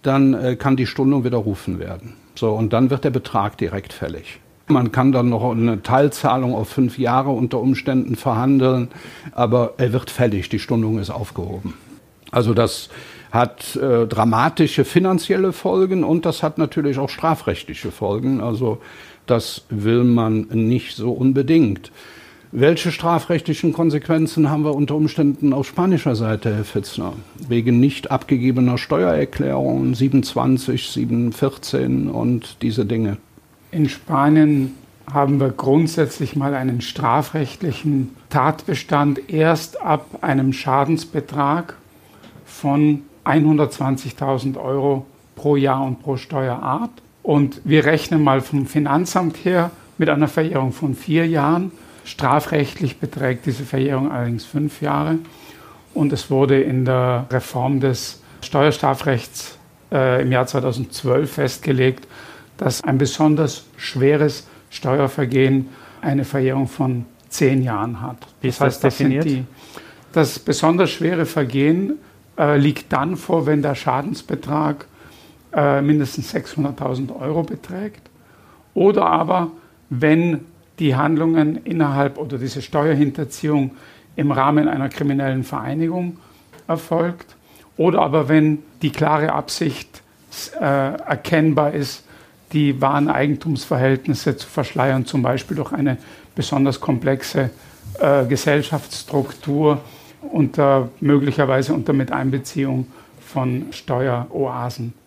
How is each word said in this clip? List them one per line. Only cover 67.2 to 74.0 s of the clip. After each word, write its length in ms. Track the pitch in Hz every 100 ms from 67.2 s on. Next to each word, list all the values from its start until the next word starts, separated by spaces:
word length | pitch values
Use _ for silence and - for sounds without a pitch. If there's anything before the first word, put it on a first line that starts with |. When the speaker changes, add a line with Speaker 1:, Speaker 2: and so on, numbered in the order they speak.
| _
Speaker 2:
zehn 340 | - 143 135
Jahren 380 | 127 104 113 107
hat. 160 | 127 117 - _
Speaker 3:
Wie 80 | 131
Speaker 2:
Das 80 | -
Speaker 3:
ist 40 |
das 60 | 139
Speaker 2:
heißt, 180 | -
das 140 | 135 -
sind 120 | 143
Speaker 3:
definiert? 360 | 135 160 131 123
Speaker 2:
die, 680 | - - - - - -
das 280 | 165 139 -
besonders 500 | - 147 160 175 170
schwere 340 | - 165 175
Vergehen, 760 | 156 - 131 135 143 170 196 302 - - _ -
äh, 220 | 147 147
liegt 340 | 143 143 -
dann 240 | 143 156 180
vor, 300 | - 165 143
wenn 160 | 147
der 140 | 143 135
Schadensbetrag, 1080 | - 131